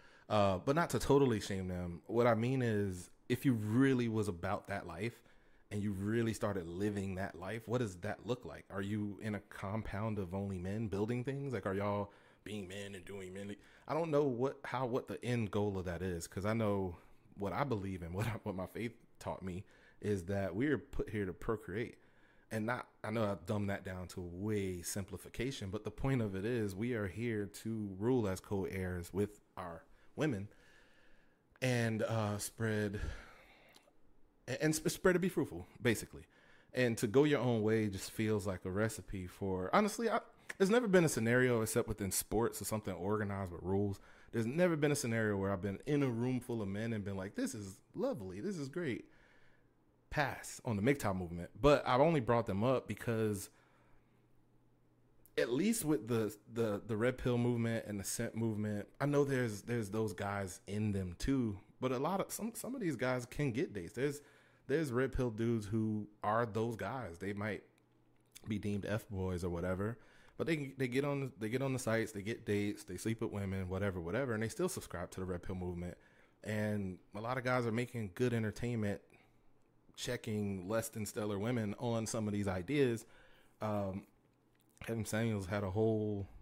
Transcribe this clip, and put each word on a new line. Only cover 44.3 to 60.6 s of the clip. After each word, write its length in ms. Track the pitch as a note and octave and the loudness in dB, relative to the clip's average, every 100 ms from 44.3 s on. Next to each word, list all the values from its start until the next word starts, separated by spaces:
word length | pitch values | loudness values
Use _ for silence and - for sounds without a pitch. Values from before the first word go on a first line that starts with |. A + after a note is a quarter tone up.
There's 140 | A2+ A2+ | -2 0
never 300 | D3 F3+ D#3+ | 4 4 4
been 160 | D3+ | 2
a 40 | C#3+ | 2
scenario 400 | B2 A#2 A2 G2+ | 0 2 2 2
where 160 | G2 | 2
I've 100 | G2 | 0
been 180 | G2+ G2 - | -2 -4 0
in 160 | D3 | 2
a 60 | C3+ | 2
room 320 | A2+ B2 B2+ | 0 0 0
full 220 | A#2+ A#2 | -2 -4
of 60 | G2 | -2
men 240 | G2 A2+ | -4 -2
and 120 | A2+ | -2
been 120 | G2 G2 | -4 -4
like, 180 | F#2+ | -6
"This 200 | - C4 | -4 -4
is 260 | A2+ G2 F#2+ - | -4 -10 -12 -12
lovely. 460 | - A#3+ G#3+ G2 F3+ | -4 -4 -4 -6 -6
This 160 | D3+ F#3 | -6 -4
is 120 | C#3 | -6
great." 380 | D#3+ E3+ A2 - - - - - - _ _ _ _ - | -4 -2 -4 -6 -20 -20 -20 -20 -20 _ _ _ _ -6
Pass 500 | - C3+ F#2+ - - | 0 0 -2 -10 -8
on 120 | - G#2 | -2 2
the 60 | |
mgtow 340 | G#2+ C#3+ G#2 F#2 | 4 4 2 0
movement, 340 | F2 E2+ - - | -2 -6 -8 2
but 260 | C3+ C#3+ - | 6 6 6
I've 140 | B2+ | 6
only 200 | D3+ D#3+ | 6 6
brought 260 | A2+ A#2+ A2 | 4 4 4
them 160 | G2 | 2
up 240 | A#2 B2+ - | 4 2 0
because 640 | G#2 - A2+ A2 G2+ - - _ _ _ - _ _ _ _ _ _ _ _ _ _ _ _ - - | -4 -2 0 2 0 -6 -14 _ _ _ -20 _ _ _ _ _ _ _ _ _ _ _ _ -6 0
at 100 | C#3+ | 2
least 340 | B2 G3 A3+ | 4 4 2
with 240 | D3+ D#3 A2+ | 2 2 2
the, 260 | A#2 G#2+ - - | 2 2 -2 -8
the, 300 | A#2 A2+ G2+ G#2+ | -2 0 0 -2
the 100 | G#2+ | 0
Red 220 | A#2+ B2+ | 2 2
Pill 200 | B2+ A#2+ | 2 2
movement 460 | A#2+ A#2+ A2+ A2+ - | 4 4 2 0 -2
and 120 | G#2 | -4
the 60 | |
Simp 300 | G2 - A#2 | -4 -4 -4
movement, 520 | - A2+ G#2 G#2+ G#2 - - | 0 0 0 0 -2 -6 -2
I 60 | C#3+ | 2
know 180 | C#3+ | 4
there's, 380 | C#3 C3+ B2 G#2 | 4 2 0 -2
there's 280 | - A#2+ G#2 | -2 -2 0
those 220 | A2 A2 | 0 0
guys 480 | - G2+ G2+ F#2+ - | 0 -2 -2 -4 -6